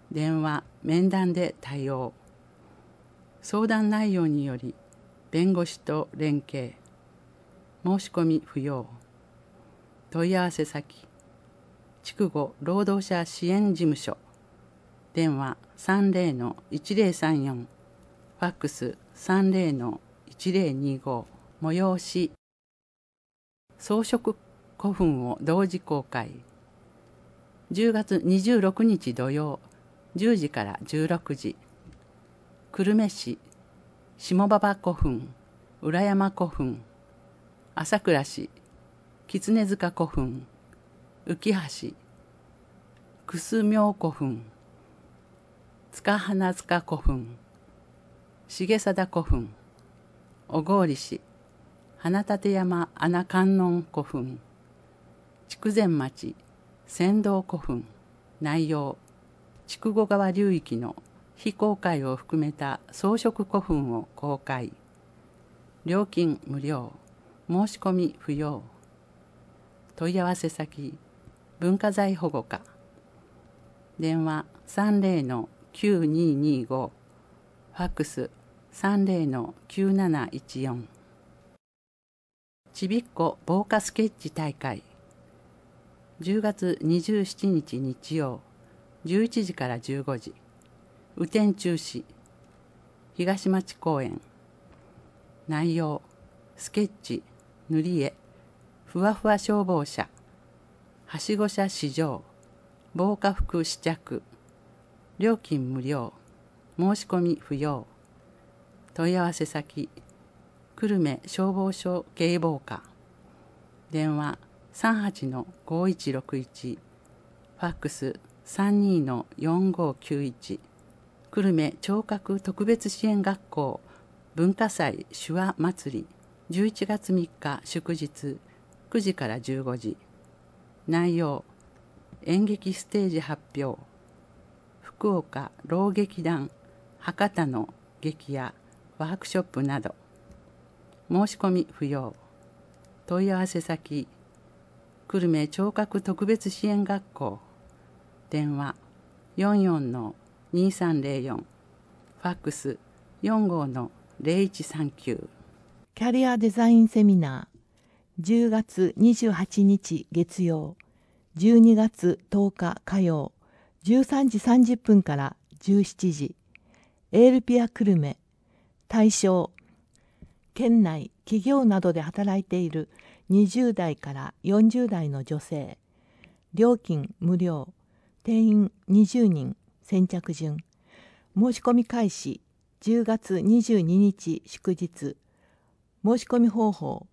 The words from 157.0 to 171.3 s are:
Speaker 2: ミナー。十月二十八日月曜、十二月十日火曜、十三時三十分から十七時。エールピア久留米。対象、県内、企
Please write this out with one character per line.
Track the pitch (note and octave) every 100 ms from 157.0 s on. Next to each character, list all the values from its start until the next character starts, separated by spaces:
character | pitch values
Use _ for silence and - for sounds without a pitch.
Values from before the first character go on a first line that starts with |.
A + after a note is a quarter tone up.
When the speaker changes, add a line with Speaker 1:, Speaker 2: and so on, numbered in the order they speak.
Speaker 2:
ミ | G#3 F#3
ナ | D3 C3 -
ー。 | _ _ _ _ _ _ -
十 | E3 A#3 A#3
月 | A3 A3 - F3+ -
二 | A3+
十 | A3+ A3+
八 | F3 F#3+ -
日 | G3 G3+ - E3 -
月 | E3+ E3+ -
曜、 | F3 D#3+ D3+ - _ _ _ _ _ D#3+
十 | G#3+ A#3
二 | A3+ G#3+
月 | A3 - F3 - _
十 | G3+ G3+
日 | - F3 -
火 | - G3
曜、 | F3 D#3 - - _ _ _ _
十 | F3+ B3
三 | C4 C#4 C4+
時 | G#3+
三 | B3 B3+
十 | A#3 A#3
分 | - G3+
か | F3+ C#3+
ら | C#3 - _ D3
十 | G3 G3+
七 | F#3+ - F#3
時。 | D3 C3+ - _ _ _ _ _ _ _
エ | G#3+ B3+
ー |
ル | B3+
ピ | A#3+ A#3+
ア | A#3
久 | - G#3
留 | F3
米。 | C#3+ - _ _ _ _ _ _ _
対 | A3+ G#3+
象、 | - F#3+ F3+ E3 - _ _ _ _ _ _ - _ _ -
県 | A#3+ A#3
内、 | F3+ D#3 - -
企 | -